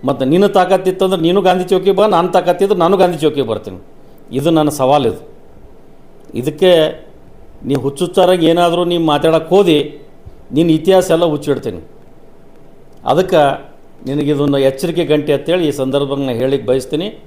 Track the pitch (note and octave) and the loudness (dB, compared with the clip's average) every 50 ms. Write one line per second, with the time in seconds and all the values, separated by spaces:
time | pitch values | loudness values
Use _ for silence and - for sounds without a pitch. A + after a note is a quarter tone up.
0 | - B2+ C#3 C3 C3+ B2+ D3+ F3+ G#3 G3 F#3+ G3+ F3+ F3 F#3+ F3+ F#3 F#3 F3+ F#3 | -2 -4 -2 -2 0 0 2 2 2 2 2 2 2 2 2 0 0 -2 -2 0
1 | G3 F#3 F#3+ F3+ D#3+ E3 F3+ G3+ F#3+ F#3+ F3+ F#3 F3 F3+ G3 F3+ E3+ G3 F#3+ F#3+ | -2 -2 0 0 0 0 0 2 2 2 0 0 0 0 -2 0 2 0 2 2
2 | G#3 G#3+ F#3+ E3 F3 F3+ F3 F#3 F3 F3 F3 F3 G3 G3 G#3 F3+ E3+ E3+ G3 F#3 | 2 2 2 0 0 2 0 0 2 2 0 0 0 0 2 2 2 2 4 2
3 | F#3 F3 E3+ D3+ D3+ D3+ C3 C#3 C3+ A2+ A2 F2+ - G#2 F#2+ F2 - - - - | 2 2 0 0 -2 -2 0 0 -4 -4 -4 -8 -8 -12 -16 -16 -18 -20 -20 -20
4 | - - - - - - - C3 C#3+ E3 E3 D#3+ D3+ D3 C#3 - C3 B2+ C#3+ D3 | -20 -20 -20 -20 -18 -8 -8 -4 -2 0 2 2 2 0 0 0 0 2 2 2
5 | C3 A2+ F#2+ - - - - - - - - - - - - - - - - - | 2 0 -4 -4 -12 -20 -20 -20 -20 -20 -20 -20 -20 -20 -20 -20 -20 -20 -20 -20
6 | - - - - - - - A2 B2 D3+ D3 D3+ F#3+ F#3 F3 D#3+ D#3 D#3 - - | -20 -20 -20 -20 -20 -12 -10 -6 -6 -6 -4 0 2 4 4 4 2 0 -4 -10
7 | - - - - - - - - - - - - - - C#3 C3+ A#2 C#3 C#3+ - | -18 -20 -20 -20 -20 -20 -20 -20 -20 -20 -20 -16 -8 -4 -4 -4 -4 -6 -6 -6
8 | F3+ E3+ F3 G3 - F3+ F#3 F3+ D#3+ E3 E3 F3 F3 E3+ E3 E3+ F3+ E3+ F3 E3+ | -8 -2 0 2 4 4 4 2 2 2 2 2 2 0 0 0 -2 -2 -2 0
9 | E3 D#3+ D3 D3 - D#3+ D#3+ D#3+ D#3+ - F3+ G3 G#3 G3 D#3 D3 - - - - | 0 0 0 2 2 2 0 0 0 2 2 4 4 4 2 2 0 -4 -10 -18
10 | - - - - - - - - - - A#2+ C#3+ E3+ E3+ D#3+ D#3 D#3+ F3+ F#3+ F#3 | -20 -20 -20 -20 -20 -20 -20 -20 -18 -4 0 0 2 2 2 0 2 4 4 4
11 | F3+ F#3 E3+ E3 F3 E3+ D3+ D3 D3 D3 C#3 - - A#2 F#2 E2+ D#2+ - - - | 4 2 0 2 2 0 -2 -2 -2 -4 -4 -4 -4 -8 -10 -10 -16 -20 -20 -20
12 | - - - - - - - - - - - - - - - - - - - - | -20 -20 -20 -20 -20 -20 -20 -20 -20 -20 -20 -20 -20 -20 -20 -20 -20 -20 -20 -10
13 | - B2 B2+ D#3+ F#3 F#3 F#3 D#3+ D3 C#3 - - - - - - - - - - | -2 0 0 0 0 2 2 2 2 2 0 -4 -10 -18 -20 -20 -20 -20 -20 -14
14 | - C3 C#3 D3 D3+ C#3+ D3+ C#3 D3 C#3+ C#3 C#3 C3+ C3+ C3+ - - E3+ E3 E3 | -10 -6 -6 -4 -2 -2 0 0 0 0 0 2 2 0 0 0 -6 -4 -2 -2
15 | E3+ C#3 D3+ D3 C#3+ D3 D3 - - - E3+ F#3 E3+ D3+ C3+ C#3+ C3 C3 C3 C#3+ | 0 0 0 0 2 0 -2 -2 0 -2 -2 0 0 -2 -2 -2 -4 -2 -2 -2
16 | C#3+ C3+ C#3 C#3 C#3 C3+ A#2+ A2+ B2+ C3+ C#3 C#3 - - B2+ C3+ B2+ - - D3+ | -2 -2 -4 -4 -4 -4 -4 -2 -2 -2 -2 -2 -2 -2 -2 -2 -2 -4 -6 -6
17 | F3+ G#3+ A3+ - - | -6 -6 -10 -14 -20